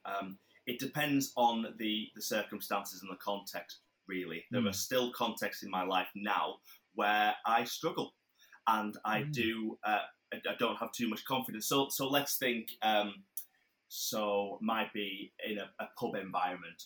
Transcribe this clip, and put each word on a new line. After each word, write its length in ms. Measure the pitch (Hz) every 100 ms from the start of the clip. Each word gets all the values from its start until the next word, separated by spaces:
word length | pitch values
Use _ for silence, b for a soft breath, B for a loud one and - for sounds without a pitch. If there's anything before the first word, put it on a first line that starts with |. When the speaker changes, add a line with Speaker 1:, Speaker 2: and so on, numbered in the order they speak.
| 98
Speaker 1:
Um, 340 | 98 98 98 b b -
it 140 | 123
depends 520 | 135 147 147 139 131 127
on 400 | 117 113 110 -
the, 340 | 110 107 107 107
the 60 |
circumstances 800 | - 107 101 104 - 101 101 92
and 80 | 95
the 60 | 90
context, 640 | 101 101 98 87 - - _ _ -
really. 380 | 92 85 82 -
There 120 | 107
Speaker 2:
Mm. 80 | 107
Speaker 1:
are 40 |
still 400 | 95 - 127 120
contexts 480 | - 120 107 104 -
in 80 | 104
my 140 | 95
life 260 | 92 92 90 101
now 440 | 104 92 80 - B B _
where 420 | 104 104 104 104 104 110
I 200 | 117 117
struggle 500 | - 160 175 - _ _ B B B -
and 300 | 110 104 107 107
I 160 | 107
Speaker 2:
Mm. 100 | -
Speaker 1:
do, 480 | 113 113 113 110 -
uh, 220 | 107 104 - - -
I, 80 | - -
I 60 | 101
don't 220 | 117 104
have 140 | 113
too 160 | - 117
much 160 | 107 -
confidence. 420 | 120 120 107 -
So, 220 | 139 139
so 200 | - 135
let's 280 | 139 139 -
think, 340 | 127 117 113 -
um, 440 | 110 107 101 98 - - B B B _ -
so 720 | - - 113 107 101 101 95
might 300 | 110 110 107
be 380 | 107 101 98 101 -
in 160 | 104 104
a, 120 | 98 -
a 80 | 107 -
pub 160 | 113 98
environment 680 | 95 90 90 90 85 -